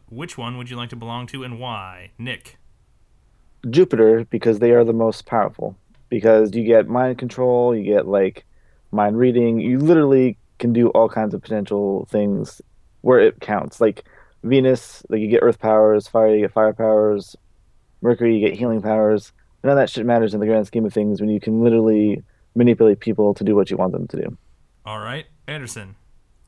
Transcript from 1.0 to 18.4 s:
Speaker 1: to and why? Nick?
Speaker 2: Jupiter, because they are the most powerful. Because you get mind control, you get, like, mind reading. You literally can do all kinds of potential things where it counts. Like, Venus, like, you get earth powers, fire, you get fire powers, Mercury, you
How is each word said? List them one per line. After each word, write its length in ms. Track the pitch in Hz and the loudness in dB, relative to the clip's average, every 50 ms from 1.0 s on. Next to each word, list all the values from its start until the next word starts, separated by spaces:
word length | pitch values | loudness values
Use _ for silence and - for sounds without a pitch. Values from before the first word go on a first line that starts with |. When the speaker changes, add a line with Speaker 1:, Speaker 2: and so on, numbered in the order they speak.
| 117 117 117 123 123 117 | -14 -12 -12 -12 -12 -12
Speaker 1:
to 140 | - 135 | -14 -14
and 160 | 127 123 120 113 | -14 -14 -14 -12
why? 520 | 127 123 113 104 95 92 92 90 90 85 _ - | -12 -12 -10 -12 -12 -16 -18 -20 -20 -20 _ -14
Nick? 400 | 117 131 113 - - - - _ _ _ _ _ _ _ _ _ _ _ _ _ _ _ _ _ _ _ _ _ - 120 | -12 -12 -12 -12 -14 -20 -20 _ _ _ _ _ _ _ _ _ _ _ _ _ _ _ _ _ _ _ _ _ -10 -2
Speaker 2:
Jupiter, 540 | 117 156 185 180 - 113 110 110 113 113 110 - | 2 2 2 2 2 2 4 4 4 2 0 -4
because 280 | - 107 - 117 110 104 | -6 -4 0 0 0 2
they 120 | 120 117 | 2 4
are 120 | 120 120 117 | 4 4 4
the 80 | 117 | 2
most 340 | 113 113 113 113 107 - - | 0 -2 -2 -4 -4 -6 -10
powerful. 500 | - 123 113 101 98 - - - - 95 _ _ _ _ _ _ - | -6 -2 -2 -2 -2 -6 -10 -12 -12 -12 _ _ _ _ _ _ -8
Because 460 | 123 110 98 117 110 110 110 104 95 | -6 0 2 4 4 4 4 2 0
you 100 | 117 110 | -4 0
get 240 | 110 117 110 101 - | 4 4 4 4 2
mind 300 | 117 123 127 127 127 123 | -2 -2 -2 -2 -4 -6
control, 560 | 131 123 - 127 127 127 123 123 123 123 120 | -8 -10 -6 -4 -2 0 2 2 2 0 0
you 80 | 110 | -2
get, 240 | 98 98 104 101 - | 0 0 0 0 0
like, 380 | 92 101 98 98 95 - - _ _ _ _ _ _ _ _ _ - | 0 0 0 0 0 -2 -8 _ _ _ _ _ _ _ _ _ -8
mind 260 | - 107 104 104 104 117 | -2 -2 0 0 2 2
reading. 420 | 127 127 117 123 117 117 113 113 | 2 2 2 2 0 0 0 -2
You 180 | 85 117 127 131 | -2 -2 -2 0
literally 600 | 147 160 175 160 147 139 135 131 127 123 104 _ _ _ _ - | 2 2 4 4 4 4 4 2 2 0 -2 _ _ _ _ -6
can 140 | - 120 | -4 -2
do 160 | 113 120 120 117 | 0 2 2 2
all 180 | - 107 113 107 | 4 2 2 2
kinds 260 | - 113 107 104 101 | 0 -4 -4 -4 -6
of 80 | 98 | -8
potential 640 | - - 110 107 101 - 107 101 101 98 98 95 - - | -8 -6 -6 -6 -6 -4 -4 -2 -2 -2 -2 -4 -6 -4
things 520 | - 104 104 101 98 101 104 - - - - _ _ _ _ _ _ _ | -4 -2 -2 -2 -4 -6 -8 -10 -14 -20 -20 _ _ _ _ _ _ _
where 180 | - 110 127 117 | 0 2 4 6
it 200 | 104 110 - - | 4 4 2 0
counts. 400 | - - 107 95 - 71 - - | -8 -6 -4 -4 -6 -8 -4 -2
Like, 240 | 117 107 98 - - _ _ _ - _ _ _ | 0 0 -2 -4 -14 _ _ _ -20 _ _ _
Venus, 600 | - 113 131 135 127 131 127 120 - - - - - - | -4 0 0 2 2 2 0 0 -4 -12 -20 -20 -10 -8
like, 120 | - 107 | -6 -4
you 80 | 110 104 | -2 0
get 140 | 113 - | 0 2
earth 160 | - 120 113 - | 2 2 0 0
powers, 500 | - 110 110 110 107 107 107 107 101 - | 0 2 4 4 4 4 4 2 0 -2
fire, 260 | - 113 110 110 107 | 0 2 2 4 2
you 60 | 107 | 2
get 120 | 104 98 | 0 -2
fire 200 | - 113 110 107 | 0 0 0 0
powers, 640 | 104 - 113 110 110 107 107 107 104 101 95 - - - _ _ _ _ _ _ _ _ _ _ _ - | 0 -2 0 0 2 2 2 2 0 -4 -6 -12 -20 -20 _ _ _ _ _ _ _ _ _ _ _ -4
Mercury, 360 | - 120 120 - 117 117 113 | -2 -2 0 2 2 0 2
you 100 | 107 | 2